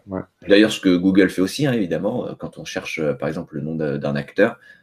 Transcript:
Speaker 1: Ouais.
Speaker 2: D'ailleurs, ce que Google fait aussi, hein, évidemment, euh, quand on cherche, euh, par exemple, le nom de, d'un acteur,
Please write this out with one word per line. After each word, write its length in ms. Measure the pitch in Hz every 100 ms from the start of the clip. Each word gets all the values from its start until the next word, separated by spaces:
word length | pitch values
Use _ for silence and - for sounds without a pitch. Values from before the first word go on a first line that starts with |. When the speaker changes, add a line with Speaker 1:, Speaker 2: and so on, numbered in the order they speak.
| 101
Speaker 1:
Ouais. 140 | 92 - _ -
Speaker 2:
D'ailleurs, 220 | 101 107
ce 80 | -
que 160 | 95 90
Google 320 | 92 95 92
fait 120 | -
aussi, 240 | 95 - 143
hein, 60 |
évidemment, 560 | 120 85 82 101 120 80
euh, 60 | -
quand 200 | 80 -
on 80 | 78
cherche, 340 | - - -
euh, 140 | 76
par 160 | 69 73
exemple, 260 | 85 78 73
le 60 |
nom 140 | 76 80
de, 200 | 73 71
d'un 200 | 71 71
acteur, 420 | 71 - - - - -